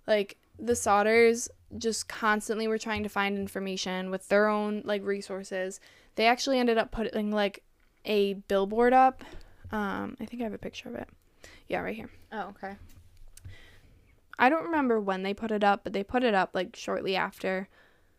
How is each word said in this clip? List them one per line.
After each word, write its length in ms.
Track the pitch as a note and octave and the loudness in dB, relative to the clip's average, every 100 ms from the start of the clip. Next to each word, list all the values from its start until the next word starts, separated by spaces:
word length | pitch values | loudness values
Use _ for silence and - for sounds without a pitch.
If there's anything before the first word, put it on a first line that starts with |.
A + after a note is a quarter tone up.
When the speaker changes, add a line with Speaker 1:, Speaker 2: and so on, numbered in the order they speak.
| - | 0
Speaker 1:
Like, 320 | G#3+ G3+ - _ - | 2 0 -8 _ -10
the 140 | A3 | -4
Sodders 760 | A#3+ A3 G3+ G#3 A3+ A#3 A#3 - - _ A3 | -2 2 4 6 6 6 4 -4 -12 _ -6
just 300 | A3+ G#3+ - | -4 -4 -6
constantly 600 | - A3 G#3+ - G#3+ A3 | -2 0 2 0 -4 -2
were 100 | A3 | -2
trying 240 | A#3 G#3 | -2 -4
to 60 | G#3 | -2
find 280 | G3+ G3 G3+ | -2 -2 -2
information 720 | G3 G3 G3 F#3+ F#3+ F#3 F#3 | -4 -6 -6 -6 -4 -4 -4
with 180 | F#3+ - | -6 2
their 200 | G3+ G#3+ | 4 4
own, 340 | G#3 G#3 G#3+ | 2 0 -4
like, 180 | - G#3 | -2 -2
resources. 760 | G3 G3+ G3 F#3+ G3 F#3+ F#3+ - - - _ - | -2 -4 -6 -10 -6 -6 -6 -8 -18 -20 _ 2
They 100 | A3 | 2
actually 320 | B3 C#4 B3+ | 4 2 2
ended 200 | B3 A3+ | 4 2
up 120 | A#3+ | 0
putting, 380 | - G#3+ G#3+ G#3 | -2 -4 -2 -2
like, 300 | G#3+ G3+ - _ _ _ _ | 0 0 -4 _ _ _ _
a 300 | - G#3+ G3+ | -2 2 2
billboard 580 | G3 - G3 G3 A3 A#3+ | 0 0 0 2 4 6
up. 320 | B3+ C4 C4 - - - - - | 8 6 4 -10 -16 -16 -20 -8
Um, 440 | G#3+ G3+ F#3+ G3+ - | -4 -4 -4 -6 -8
I 40 | A3 | -12
think 140 | A#3+ | -8
I 20 | |
have 100 | A3+ | -8
a 40 | G3 | -8
picture 300 | - - A#3+ | -10 -12 -12
of 60 | |
it. 140 | A#3+ - - _ _ - - - | -12 -12 -18 _ _ -20 -20 -6
Yeah, 120 | F3+ | -6
right 160 | F3+ A3 | -4 -8
here. 140 | A3+ - - | -12 -20 -14
Speaker 2:
Oh, 160 | G#3+ F#3 | -10 -10
okay. 260 | G3 F#3+ G3+ - - - - - - - - - - - - _ _ _ - | -10 -12 -12 -18 -20 -20 -20 -20 -18 -18 -18 -20 -20 -20 -20 _ _ _ 2
Speaker 1:
I 100 | B3+ | 4
don't 160 | D#4+ | 4
remember 360 | E4 D#4+ C4 A3+ | 0 0 2 2
when 220 | G3 F#3+ | 0 -2
they 100 | F#3+ | -2
put 160 | G3+ A3+ | -4 -4
it 120 | G#3+ | 2
up, 200 | G3+ G3 | 2 2
but 80 | - | -2
they 100 | G3 | -6
put 200 | G3 B3+ | -2 0
it 100 | B3+ | 2
up, 160 | G3 F3 | 2 0
like, 200 | F#3+ F3+ - | -2 -6 -8
shortly 380 | - F#3+ - F#3 | -6 -4 -2 -2
after 520 | F3+ - F#3+ F#3+ G3 _ _ _ _ | -2 -4 -4 -4 -6 _ _ _ _